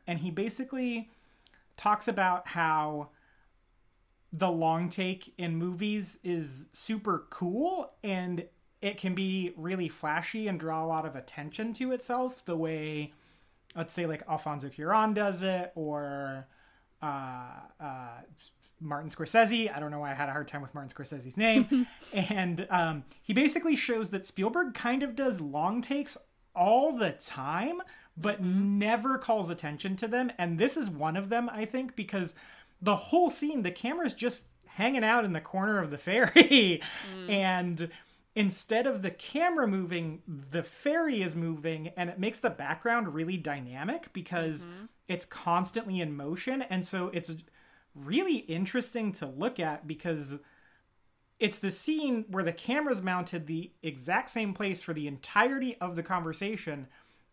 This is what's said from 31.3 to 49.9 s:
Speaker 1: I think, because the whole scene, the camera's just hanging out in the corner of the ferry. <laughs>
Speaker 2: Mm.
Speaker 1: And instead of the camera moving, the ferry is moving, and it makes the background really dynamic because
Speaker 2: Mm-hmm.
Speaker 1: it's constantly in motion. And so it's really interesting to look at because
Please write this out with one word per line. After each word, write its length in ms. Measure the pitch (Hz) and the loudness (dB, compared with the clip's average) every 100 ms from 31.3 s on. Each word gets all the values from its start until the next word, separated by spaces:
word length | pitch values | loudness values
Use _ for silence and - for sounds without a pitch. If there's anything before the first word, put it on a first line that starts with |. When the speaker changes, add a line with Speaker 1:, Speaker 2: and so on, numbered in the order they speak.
| 233 240 | 0 0
Speaker 1:
I 140 | 214 220 | -4 -4
think, 300 | 254 254 - | -4 -4 -6
because 380 | 202 196 180 - - - - - | -4 -2 -4 -6 -20 -20 -20 -2
the 140 | 185 202 | 2 2
whole 340 | - 339 349 | 4 4 4
scene, 340 | - 294 285 | 2 -2 0
the 80 | 190 | -2
camera's 420 | - 240 339 302 | -2 -4 0 -2
just 320 | - 240 - - _ - | 0 -2 -4 -10 _ -10
hanging 360 | - 226 269 | 0 2 4
out 220 | 220 240 208 | 4 4 4
in 80 | |
the 80 | 160 | -2
corner 380 | - 190 202 208 | -4 -2 2 2
of 100 | 156 | 0
the 60 | 143 | -4
ferry. 840 | 175 220 240 - - 269 190 165 - | 0 4 10 12 12 10 8 4 -2
<laughs> 40 | - 196 190 185 | -8 -10 -8 0
Speaker 2:
Mm. 20 | |
Speaker 1:
And 600 | 202 190 185 180 160 165 - - _ _ 220 | 2 4 2 0 -2 -4 -8 -20 _ _ 2
instead 520 | 202 - - 226 262 | 2 0 0 2 2
of 140 | 214 | 0
the 100 | 185 | -2
camera 560 | - - 294 349 320 226 | -6 -4 0 2 4 2
moving, 540 | 190 175 175 165 160 - | 2 0 -2 -2 -6 -10
the 360 | 143 135 165 | -12 -4 -4
ferry 580 | - - 285 330 320 226 | -4 -2 2 2 2 2
is 140 | 180 165 | 0 0
moving, 540 | 165 156 160 156 160 - | -2 -2 -2 -4 -6 -4
and 120 | 175 | -4
it 100 | 185 | -2
makes 200 | 208 214 | -4 0
the 100 | 247 | -2
background 640 | - 143 160 233 233 196 | -2 -4 -2 0 0 0
really 240 | 151 165 185 | -2 -4 -4
dynamic 760 | 156 143 123 131 180 339 - | -4 -6 -8 -6 -6 -6 -8
because 520 | 190 - 175 160 156 175 | -10 -4 -2 -2 -4 -10
Speaker 2:
Mm-hmm. 200 | 180 220 _ - | -14 -18 _ -6
Speaker 1:
it's 160 | 180 - | -6 -6
constantly 760 | - - 185 185 226 220 185 | -6 2 2 2 -2 -2 -2
in 160 | 156 143 | -2 -4
motion. 460 | 143 185 254 269 | -6 -4 -2 -4
And 240 | 247 185 180 | -2 -4 -2
so 240 | 185 180 | -2 -2
it's 220 | 175 170 160 - _ _ _ _ | -4 -6 -10 -14 _ _ _ _
really 440 | 143 139 254 381 277 | -12 -2 0 2 0
interesting 760 | - 165 185 247 240 233 214 | -2 -2 0 -2 -2 -2 -2
to 120 | 190 135 | -4 -6
look 340 | 131 226 247 | -2 -2 0
at 280 | 160 147 | -2 -4
because 480 | 151 | -8